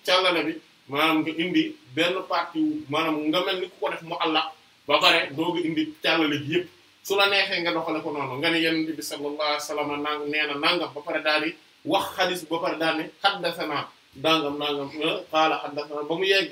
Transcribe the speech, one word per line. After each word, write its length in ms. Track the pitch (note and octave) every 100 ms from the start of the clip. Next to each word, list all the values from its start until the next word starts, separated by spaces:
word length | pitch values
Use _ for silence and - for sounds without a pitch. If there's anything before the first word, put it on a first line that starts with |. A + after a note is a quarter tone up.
| -
càllale 380 | F#3 F#3 E3 D#3
bi 80 | D#3+ - _ -
maanaam 320 | C#3+ D#3+ D#3
nga 120 | D#3
indi 320 | D#3+ F3+ D#3+ D#3 - -
benn 260 | C3 F3 F#3+
partie 380 | - F3 E3+ D#3+
wu, 120 | D#3 D3+ C3
maanaam 300 | D3 D#3 D3+ D3+
nga 140 | F3+
mel 160 | F#3+ F#3
ni 80 | F3+
ku 80 | -
ko 120 | F#3+
def 120 | E3
mu'allaq 460 | E3 E3+ D#3+ D#3 - - - _ -
ba 120 | D3
pare 200 | F#3 E3+ D#3+
doog 260 | C#3 E3+ E3+
a 40 |
indi 220 | D#3+ D#3 D#3 -
càllale 380 | E3+ D#3+ D3+ C#3+
gi 100 | B2+
yëpp. 160 | F3 E3+ - _ _ -
Su 100 | G3
la 100 | G3
neexee 340 | G3 F#3+ F#3
nga 100 | E3+
doxale 280 | E3 E3 D#3
ko 80 | D#3+
noonu, 220 | D3 C3 B2+
nga 140 | E3
ne 80 | E3
Yonent 300 | E3 D#3+ D#3+
bi 100 | D3
sallallahu 400 | C#3+ D3 C#3+ D3
alayhi 220 | D3+ D3
wa 60 | -
sallam 180 | D3+ D3 D3
nang-, 260 | D3+ D3 D3
nee 180 | D3+ D3+
na 100 | C#3+
nangam 340 | D#3+ F3 C#3+
ba 100 | C#3+
pare 180 | E3 D#3
daal 200 | D3+ D3+
di 60 | D#3 - - _ -
wax 200 | F#3+ -
xadis 280 | - F3+ F3+ -
ba 120 | E3
pare 160 | D#3+ D#3
daal 180 | D#3+ D3+
ne 60 | F3 -
haddathana 680 | G3 F3 F3 E3+ D3+ C#3+ - - _
nangam 420 | C3 D#3 D#3+ C#3+ D3
nangam, 320 | D3 C#3+ C#3
eh, 260 | D3+ D#3+ C#3+ -
qaala 280 | D#3 D#3 D3
haddathana 460 | D3 C#3+ D3 D3
ba 100 | D3 E3+
mu 80 | F#3+
yegg 260 | G3 D#3